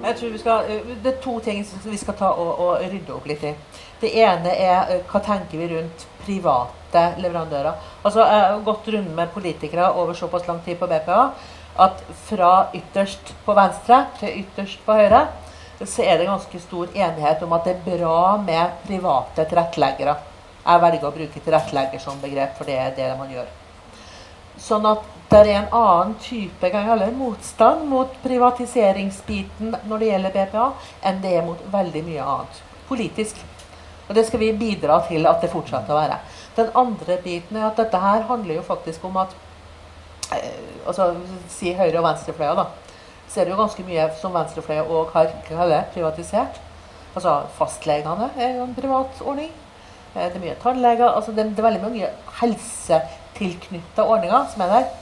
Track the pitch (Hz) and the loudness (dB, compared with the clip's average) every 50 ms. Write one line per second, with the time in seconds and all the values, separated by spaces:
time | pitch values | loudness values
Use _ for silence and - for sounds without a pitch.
0 | - 214 233 - 233 233 214 214 - 233 226 214 - 202 214 214 214 240 247 214 | -2 -4 -4 -4 -6 -8 -8 -4 0 2 2 2 0 -2 -6 -6 -8 -10 -12 -2
1 | 202 262 262 262 - 262 233 226 220 226 202 202 202 - - 190 - 220 214 202 | -2 -2 -2 -2 -4 -6 -6 -4 -4 -4 -4 -4 -6 -8 -12 -12 -10 -8 -8 -6
2 | - - 196 - 202 185 - 170 170 170 151 - 175 175 175 - 180 180 196 190 | -6 -8 -4 0 2 2 2 2 -2 -4 -2 0 0 0 0 0 -2 -4 -6 -8
3 | 160 - 127 135 - 147 151 147 151 147 147 - - - - - - - - - | -8 -10 -12 -10 -8 -8 -8 -6 -6 -8 -8 -8 -14 -20 -20 -20 -20 -20 -8 -4
4 | 226 214 - 220 226 202 180 165 170 180 180 - 190 185 180 185 - - 180 180 | -4 0 4 6 6 6 6 2 0 0 0 2 4 4 4 4 4 2 -2 -2
5 | 180 - - 202 - 208 208 190 175 - - 156 170 175 165 160 170 165 - - | -4 -2 -2 -2 0 0 -2 -2 -2 -6 -6 -6 -4 -4 -4 -4 -6 -8 -12 -16
6 | - - - - - 208 196 190 170 165 139 123 120 - - - - - - 170 | -20 -20 -20 -14 -8 -6 -6 0 2 4 4 4 0 -2 -10 -18 -10 2 4 4
7 | 170 175 170 180 190 175 170 170 160 160 151 139 143 156 160 - - - - - | 4 4 0 -2 -4 -2 -2 -4 -4 -4 -4 -2 -2 -2 -4 -4 -12 -18 -18 -2
8 | - 208 202 220 220 - 214 214 196 185 208 214 214 214 214 214 - 226 214 208 | -2 2 6 6 6 8 8 6 6 4 2 0 -2 -2 -4 -2 -4 -4 -4 -4
9 | 196 170 156 170 170 170 - 208 185 170 151 - - 147 165 170 175 190 - 180 | -4 -4 -4 -4 -4 -4 -4 -8 -6 -6 -6 -6 -8 -4 0 2 2 2 2 2
10 | 175 165 175 - 180 170 - 175 175 - 170 170 - 180 170 170 180 175 165 156 | 0 -2 -2 -6 -6 -4 -4 -4 -4 -4 -6 -6 -6 -8 -6 -4 -2 0 0 -2
11 | 156 175 180 214 262 269 - - - - - - - - - - 185 190 190 - | 0 2 4 4 4 2 0 -10 -18 -20 -20 -20 -20 -10 4 4 4 4 4 -2
12 | - - - - - - 220 185 175 175 185 185 190 - - 185 - - - 196 | -14 -16 -18 -18 -8 -6 0 4 6 6 8 6 4 2 -2 -12 -12 -4 -2 -2
13 | 196 196 - - - - - - - - 208 208 196 180 - - - - 240 262 | -2 -2 -4 -14 -16 -18 -20 -6 -2 2 4 6 4 4 2 -4 6 6 6 6
14 | 269 - - - 214 196 - 196 190 - - - 196 - - - - - 214 220 | 6 2 -8 -8 -8 -8 -6 -8 -10 -10 -10 -10 -10 -10 -12 -6 0 4 6 6
15 | 208 196 214 262 311 311 - - - - - - - - - - 196 196 - - | 8 8 8 6 6 4 -4 -14 -16 -18 -20 -20 -20 -20 -14 -14 -12 -6 -2 0
16 | - 185 175 160 175 190 196 180 - - - 175 - - 185 175 175 175 - 202 | 4 4 4 4 4 0 -2 -4 -6 -12 -16 -16 -14 -10 -6 -6 -6 -6 -2 -2
17 | 190 170 165 156 151 147 156 - 175 170 165 165 - 185 180 - - 190 180 170 | -2 -2 0 0 0 0 0 0 0 0 0 0 0 -2 -4 -4 -4 -6 -4 -2
18 | 170 160 165 165 175 190 208 208 202 180 160 165 170 175 175 - - - 196 185 | 0 2 2 4 4 4 2 2 0 0 0 0 0 0 -2 -8 -10 -8 -6 -2
19 | 180 180 143 - - - - - 156 156 175 170 165 - - 156 139 135 - - | 0 2 0 0 0 -2 -2 -2 -2 2 2 0 0 0 0 0 0 0 0 0
20 | 139 143 147 - - - - - - - - - - - 175 170 175 170 165 147 | -2 -2 -2 -2 -6 -16 -20 -20 -20 -20 -20 -6 2 4 6 6 6 4 4 2
21 | 143 147 147 156 156 147 - 147 - 165 156 156 - - 156 139 135 135 135 131 | -2 -6 -6 -6 -10 -10 -10 -8 -2 2 2 2 2 0 -2 -2 -2 -2 -6 -8
22 | - 147 139 139 139 139 139 139 139 139 - - 151 143 135 131 131 131 131 135 | -10 -12 -10 -10 -10 -6 -4 -4 -4 -4 -6 -10 -8 -6 -4 -2 -4 -4 -4 -4
23 | 131 131 131 135 139 135 131 123 120 - - - - - - - - - - - | -4 -4 -4 -6 -10 -10 -10 -10 -12 -12 -14 -20 -20 -20 -20 -20 -20 -20 -20 -20
24 | - - - - - - - - - - - - - - 226 208 214 214 214 214 | -20 -20 -20 -20 -20 -20 -20 -20 -20 -20 -20 -18 -4 -2 -2 0 2 2 0 0
25 | - - - - - - 214 208 208 208 202 202 208 - 220 233 233 202 175 170 | -4 -12 -18 -20 -2 6 8 8 10 8 6 0 0 2 2 4 6 6 6 6
26 | 185 208 220 - - - 247 226 202 170 - - - 180 180 208 208 226 233 220 | 4 0 -2 -8 -10 -10 -8 -6 -6 -8 -6 -2 -2 0 0 0 2 2 2 2
27 | 196 214 247 262 269 240 202 - - - - - 220 240 302 320 311 285 269 254 | 2 -2 -2 -4 -6 -6 -6 -8 -12 -14 2 4 6 6 6 4 -2 -2 0 0
28 | 262 262 - - - 254 254 247 247 247 247 247 247 233 - 247 214 190 190 196 | 0 -2 -6 -8 -4 -2 2 4 4 4 4 2 -8 -2 2 4 4 4 2 2
29 | 196 196 196 - - - 214 202 190 196 - - 214 226 226 - - 208 220 214 | -4 -6 -8 -10 -10 -8 -6 -6 -6 -8 -10 -8 -6 -6 -6 -8 -6 -6 -4 0
30 | 226 220 202 185 190 190 190 196 190 190 - 214 240 277 - - - - - - | 0 0 0 0 -2 0 0 0 -2 0 0 0 0 0 -2 -6 -16 -20 -18 -4
31 | - 196 185 190 190 185 180 165 165 170 165 - - 196 196 196 185 170 147 151 | -2 -2 -2 -2 -2 0 0 0 0 -2 -6 -10 -8 -4 -2 -2 -2 -2 -4 -6
32 | 165 170 160 143 135 143 135 123 - - - - - - - - - - 269 233 | -8 -6 -8 -6 -4 -4 -4 -4 -6 -12 -16 -20 -20 -20 -20 -20 -8 -8 -6 -4
33 | 214 156 - - 214 214 - - - - - - - - - - - - - - | -4 -6 -4 -6 -6 -6 -8 -14 -18 -20 -20 -20 -20 -20 -20 -20 -20 -20 -20 -20
34 | - - 202 220 220 220 - 226 220 220 220 208 233 220 202 160 151 147 156 170 | -12 0 2 2 2 2 0 0 0 0 0 0 -2 -2 -2 0 4 4 4 4
35 | 170 - 170 156 160 156 - - - 165 185 165 - - 147 127 - - 147 151 | 4 2 0 2 4 4 4 4 0 -2 -4 -6 -6 -4 -6 -6 -4 0 0 0
36 | 156 135 - - - - - - - - - - 226 220 - 233 254 240 214 170 | 0 0 -4 -6 -10 -16 -20 -20 -20 -6 0 0 0 2 4 2 2 2 0 -6
37 | 156 175 180 180 - 185 175 170 175 - 214 220 214 220 220 - 220 226 - 180 | -2 -2 -2 -2 -2 -6 -8 -8 -8 -8 -6 -2 -2 0 2 0 0 2 0 2
38 | 190 196 208 226 220 220 254 233 208 170 156 170 170 - 185 - - 165 160 - | 2 2 2 2 0 -2 -4 -4 -2 -4 -4 -6 -4 -4 -6 -6 -6 -10 -10 -10
39 | - 185 185 190 190 185 - - - - - - - - - - - - - - | -10 -4 -2 -2 -2 -4 -6 -20 -20 -20 -20 -20 -20 -20 -20 -20 -20 -20 -20 -20
40 | - - - - - - - - - - - - - - - - - - 175 190 | -20 -20 -14 -14 -10 -6 -6 -6 -6 -8 -12 -12 -14 -16 -16 -10 -8 -6 -2 0
41 | 190 175 170 175 180 180 190 185 170 170 - - - 175 180 185 190 165 160 170 | 0 0 0 -4 -10 -12 -14 -14 -14 -16 -12 -6 -6 -4 0 2 0 2 2 2
42 | 170 165 151 - - - 151 - 151 147 170 190 170 - - - - - - - | 2 0 0 -2 -6 -10 -6 -4 -2 0 0 0 -2 -4 -6 -18 -20 -20 -20 -20
43 | - - - - - - - 208 175 170 190 202 220 208 - - 180 185 175 160 | -20 -20 -20 -20 -20 -8 -2 -2 -2 0 0 0 0 -2 -2 -10 -10 -4 -2 0
44 | 156 156 156 - - - 180 165 156 160 - 160 156 - 151 151 156 160 165 160 | 0 0 -2 -6 -8 -4 -2 -2 -4 -4 -8 -10 -6 -4 -4 -4 -2 0 0 -2
45 | 160 160 - 165 160 160 - - - - 156 165 180 175 151 - 196 - - 185 | -2 0 2 2 2 2 0 -8 -12 -10 -4 0 2 2 2 0 0 -4 -6 -4
46 | 165 156 156 170 165 - - 214 269 277 - - - - - - - - - - | -4 -4 -4 -6 -10 -4 -2 -2 -2 -2 -8 -16 -18 -20 -20 -20 -20 -20 -20 -20
47 | - - - - - 175 147 143 143 - - - 156 143 - - - - - 151 | -20 -14 -12 -2 0 0 0 0 -2 -6 -4 -4 -4 -4 -4 -8 -2 0 0 0
48 | - 156 170 196 226 277 277 277 240 254 254 247 247 254 247 254 269 269 262 262 | 0 -4 -4 -4 -4 -6 -4 -2 -2 -2 -2 -4 -6 -6 -8 -6 -2 0 0 0
49 | 269 269 - - - 277 285 277 311 320 320 - - - - - - - - - | 0 -4 -8 -8 -6 -6 -6 -6 -8 -10 -12 -18 -20 -20 -20 -20 -20 -20 -20 -20
50 | - - - 185 175 180 180 185 180 160 - - - 240 262 262 247 240 233 240 | -20 -12 -6 -6 -4 -4 -4 -6 -8 -8 -10 0 0 0 2 4 4 4 6 6
51 | 240 233 - - 214 226 214 220 214 220 208 214 214 226 214 185 196 214 247 220 | 4 4 4 2 -2 -2 -2 -2 -2 -2 -2 2 2 2 2 2 -4 -6 -4 -4
52 | 185 - - - - - - - 233 233 214 - - - - - - - 165 160 | -6 -6 -8 -10 -16 -16 -4 -2 0 0 0 -2 -8 -14 -14 -12 0 2 2 2
53 | - - - - - - - - 208 180 170 175 - - 190 170 170 - - - | 2 -2 -12 -18 -20 -20 -10 -6 -6 -6 -6 -8 -12 -14 -14 -14 -14 -6 -2 0
54 | 214 - 226 208 175 175 214 269 277 - - 202 185 180 202 240 269 - - - | 2 4 4 2 2 2 2 2 2 0 -4 -4 0 4 4 4 2 2 -6 -12